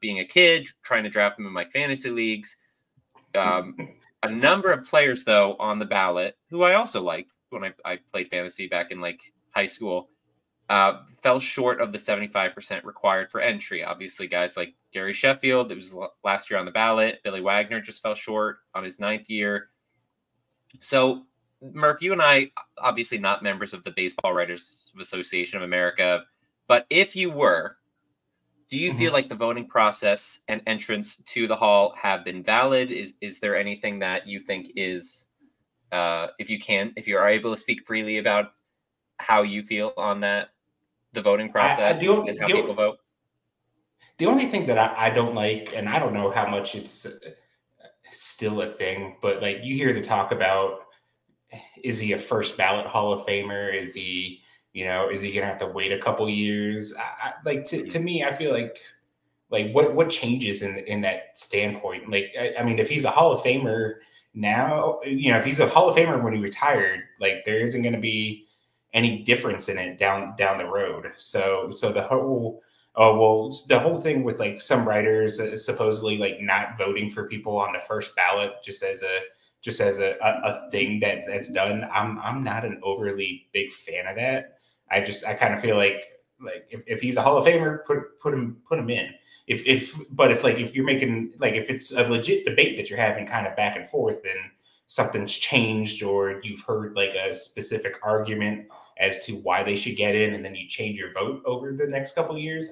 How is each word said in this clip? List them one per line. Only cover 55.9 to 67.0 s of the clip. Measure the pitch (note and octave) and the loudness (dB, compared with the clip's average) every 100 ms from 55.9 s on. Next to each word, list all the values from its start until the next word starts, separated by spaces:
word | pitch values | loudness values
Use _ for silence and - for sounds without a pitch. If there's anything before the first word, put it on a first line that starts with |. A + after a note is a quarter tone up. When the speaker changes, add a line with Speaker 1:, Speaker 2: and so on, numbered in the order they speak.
Speaker 2:
a | G2 | -2
couple | A2+ A2 G#2+ | -2 -2 0
years? | G#2 G#2 G#2 G#2 G#2+ G#2+ - | 0 0 0 -2 -4 -6 -8
I, | A2 - C3 | -10 -8 -10
I, | - | -6
like, | D#3 C#3+ - | -4 -4 -4
to, | D#3 - | -6 -4
to | E3 | -4
Speaker 1:
Mm-hmm. | |
Speaker 2:
me, | F3 E3 | -2 -2
I | C#3 | -2
feel | C#3+ D3+ | -2 0
like, | A#2+ A#2 - - - _ _ _ _ - | 0 -2 -10 -20 -20 _ _ _ _ -2
like, | A2 G#2 | -2 2
what, | C3 D3+ | 4 6
what | C3+ D#3+ | 4 2
changes | - A#2+ B2 G2+ G2+ | 2 0 0 0 -2
in, | G2+ G2 | -4 -6
in | G2+ G#2 | -4 -2
that | G2 F#2 - - | 0 -2 -6 -10
standpoint? | - G2+ G#2 G#2 G2 F#2 F2+ | -2 0 0 -2 -8 -8 -2
Like, | G2+ G2+ B2 | -2 -2 -4
I, | B2 A#2 | -4 0
I | |
mean, | A#2+ A2+ | 0 2
if | - | 0
he's | D3 | 0
a | - | 2
Hall | D3 E3 | 6 6
of | B2 | 6
Famer | B2 C3 B2+ A2+ A2 - _ _ _ | 2 2 2 0 -2 -6 _ _ _
now, | A2 G#2 A2+ C#3+ D3+ D#3 - | -4 0 2 2 2 0 -2
you | C#3 C3+ C#3 | -2 0 4
know, | A2+ | 4
if | |
he's | C3 C#3 | 4 4
a | C3 | 6
Hall | D#3+ F3+ | 6 6
of | B2 | 6
Famer | B2+ C3+ | 4 4
when | A#2 | 0
he | G#2+ | 0
retired, | G2+ - C#3+ B2+ F#2+ F#2+ | -2 0 2 2 2 -2